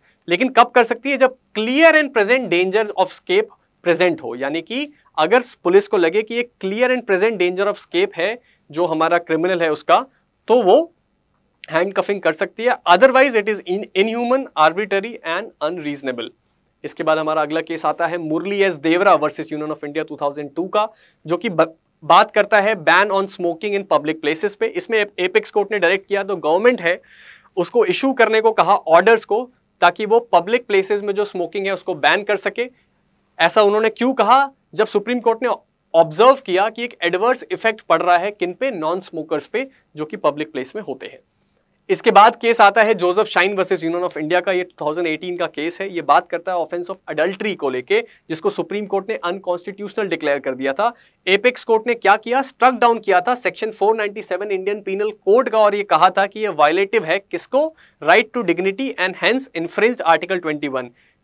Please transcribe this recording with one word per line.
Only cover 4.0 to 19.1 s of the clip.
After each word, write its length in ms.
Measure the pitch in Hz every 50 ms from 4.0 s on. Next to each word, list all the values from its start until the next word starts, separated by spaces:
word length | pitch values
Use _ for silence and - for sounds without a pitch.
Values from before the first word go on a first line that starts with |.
| 180 180 160 - 131
हो। 120 | 117 120
यानी 260 | 127 135 139 151 165
कि 260 | 165 - 220 262 294 294 - _ _ _ - -
अगर 260 | 156 165 208 254 247 - - _ -
पुलिस 240 | 175 180 202 202 -
को 100 | - 196
लगे 240 | 170 165 170 214
कि 140 | 220 214 233
ये 140 | 240 240 240 _ - -
clear 260 | 190 196 220 254 254 254
and 100 | 247 240 -
present 300 | 196 175 196 226 226 180
danger 260 | 180 180 180 180 202 208 196
of 40 | -
escape 380 | - - - 170 196 196 -
है 240 | 165 170 202 226 247 _ _ _ _ _ _
जो 140 | 147 156 175
हमारा 320 | 160 156 156 160 165 170 175
क्रिमिनल 440 | 170 - 160 156 165 180 190 175
है 100 | 165 160
उसका, 340 | 151 147 - - 170 214 269 - _ _ _ _ _ _ _ -
तो 140 | 220 254 220
वो 300 | 180 214 294 339 330 _ _ _ _ _ _ _ _ _ _ _ _ _ _ _ -
हैंडकफिंग 500 | 151 160 180 202 190 196 185 - 208 196
कर 120 | - 165 160
सकती 300 | - 202 185 _ - 226
है। 120 | 247 226 - - -
Otherwise 460 | 175 190 247 269 240 262 269 285 233
it 140 | 220 202 220
is 100 | 214 190 -
in-, 220 | 175 185 202 208 - - 190
inhuman, 480 | 202 226 220 240 240 240 254 269 269 - - 151
arbitrary 520 | 156 160 165 185 214 202 202 196 196 233 233 - - 165
and 240 | 165 185 220 220 - - 147
unreasonable। 680 | 151 180 180 151 147 147 143 139 131 123 117 113 101 _ _ _ _ _ _ _ _ _ _ -
इसके 200 | 139 - - 165
बाद 140 | 156 156 160
हमारा 240 | 156 156 156 156
अगला 200 | 151 147 156 160
केस 240 | 165 165 165 160 -
आता 200 | 151 156 160 170 160
है 100 | 170 175
मुरली 440 | 165 156 156 156 170 196 202 202
एस 120 | 196 196 175
देवरा 400 | 143 139 165 160 170 196 202